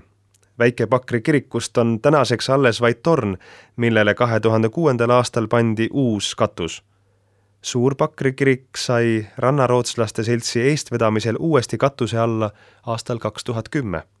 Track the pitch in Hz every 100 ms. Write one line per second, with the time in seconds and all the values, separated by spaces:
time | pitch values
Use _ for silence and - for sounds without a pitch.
0 | - _ _ _ _ - 120 117 110 127
1 | - 120 135 147 - 117 - - 117 113
2 | 143 151 117 117 - 135 131 110 117 120
3 | 165 160 104 92 - - - - 117 110
4 | 104 101 120 110 113 110 110 170 160 120
5 | 117 123 120 120 107 120 117 110 113 139
6 | 127 104 - - 107 - 82 - - _
7 | _ _ _ _ _ _ - 127 127 135
8 | 156 - 139 131 139 127 - - - 120
9 | 117 113 101 - 123 143 123 123 120 -
10 | 110 - 113 117 - 120 127 151 - 117
11 | 110 110 110 110 165 143 113 113 139 -
12 | 110 113 117 113 107 - _ _ - 113
13 | - 120 113 - - 113 110 151 117 82
14 | - _